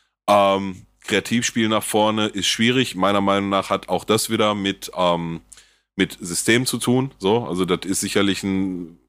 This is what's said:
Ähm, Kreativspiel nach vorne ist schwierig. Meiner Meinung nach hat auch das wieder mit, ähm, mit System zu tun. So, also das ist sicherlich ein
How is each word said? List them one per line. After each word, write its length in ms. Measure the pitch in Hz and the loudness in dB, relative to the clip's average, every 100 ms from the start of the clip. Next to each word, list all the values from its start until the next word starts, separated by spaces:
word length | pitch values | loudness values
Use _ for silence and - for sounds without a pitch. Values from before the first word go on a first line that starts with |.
| _ _ - | _ _ 2
Ähm, 580 | 101 98 98 98 92 - _ - | 4 4 2 -2 -10 -16 _ -2
Kreativspiel 640 | 101 - 117 117 - 110 | -2 0 -2 -2 -2 0
nach 120 | 110 | 0
vorne 440 | - 107 107 107 107 | 0 0 2 0 -2
ist 200 | 101 90 | -2 -2
schwierig. 460 | - 113 127 123 92 | 0 2 2 0 0
Meiner 260 | 95 101 | 0 2
Meinung 260 | 98 98 98 | 2 2 0
nach 200 | 98 95 | -2 0
hat 180 | 98 - | -4 -2
auch 160 | 90 | -4
das 260 | - 107 - | 0 0 0
wieder 240 | 110 107 | 0 0
mit, 380 | 104 98 95 - - | 0 -2 -4 -6 0
ähm, 420 | 90 87 85 82 - - - _ _ - | 2 2 -2 -8 -12 -20 -20 _ _ -2
mit 220 | 90 - | -2 -4
System 460 | 90 85 - 113 131 | -8 -4 2 2 2
zu 120 | 123 | -2
tun. 340 | - 123 135 - | 0 0 0 -2
So, 260 | 95 113 101 | 0 0 0
also 180 | 87 | -2
das 160 | 90 87 90 | 0 -2 -2
ist 160 | 95 | -4
sicherlich 420 | 101 104 101 95 | -2 0 2 0
ein 540 | 101 95 95 90 85 85 | -2 -2 -2 -6 -10 -16